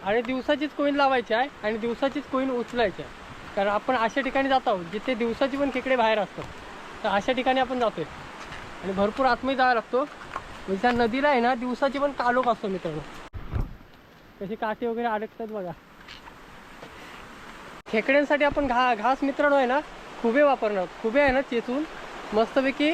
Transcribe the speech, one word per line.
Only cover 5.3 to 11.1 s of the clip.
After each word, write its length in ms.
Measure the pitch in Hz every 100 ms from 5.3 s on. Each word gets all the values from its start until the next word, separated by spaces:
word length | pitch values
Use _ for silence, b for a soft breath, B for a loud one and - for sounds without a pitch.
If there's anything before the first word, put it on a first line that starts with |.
| 220 269 277
पण 140 | 285
खेकडे 220 | 254 262 254
बाहेर 220 | 226 214
असतात, 260 | 185 - - - - - - -
तर 40 | 214
अशा 240 | 196 202
ठिकाणी 280 | 254 254 262
आपण 200 | 247 254
जातोय. 240 | 226 - 151 - - - - - - -
आणि 80 | 180
भरपूर 340 | 190 202 220 262
आतमध्ये 300 | 240 254 262
जावं 180 | 254
लागतो. 260 | 240 - 240
म्हणजे 840 | 294 - - - - - - 190
त्या 80 | 247
नदीला 380 | 240 233